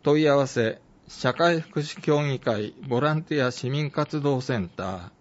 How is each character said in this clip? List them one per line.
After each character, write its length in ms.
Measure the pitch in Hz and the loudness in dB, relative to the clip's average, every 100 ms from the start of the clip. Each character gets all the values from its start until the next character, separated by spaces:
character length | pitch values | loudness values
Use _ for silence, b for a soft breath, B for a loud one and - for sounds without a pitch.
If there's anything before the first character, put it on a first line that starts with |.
問 200 | 151 151 | 4 4
い 60 | 156 | 4
合 80 | 143 | 4
わ 100 | 135 | 2
せ、 360 | - 113 - _ _ - | 0 -2 -2 _ _ -20
社 240 | - - | -4 -2
会 280 | - 170 165 | 2 2 2
福 200 | 160 - | -2 -6
祉 200 | 151 - | -6 -6
協 220 | 160 147 147 | 0 2 2
議 120 | 131 | -2
会 360 | - 107 104 - 135 | -2 -2 -4 -8 -4
ボ 120 | 123 | 0
ラ 140 | 147 | 2
ン 80 | 156 | 0
テ 140 | 160 151 | -2 0
ィ 100 | 127 | 0
ア 40 | |
市 200 | 123 127 | -2 -4
民 200 | 139 151 | -2 -2
活 300 | 147 147 151 | -2 -2 0
動 200 | 143 135 | 0 0
セ 180 | 127 123 | 0 -2
ン 100 | 87 | -2
タ 160 | - | -6
ー。 260 | 92 92 90 _ | -8 -8 -12 _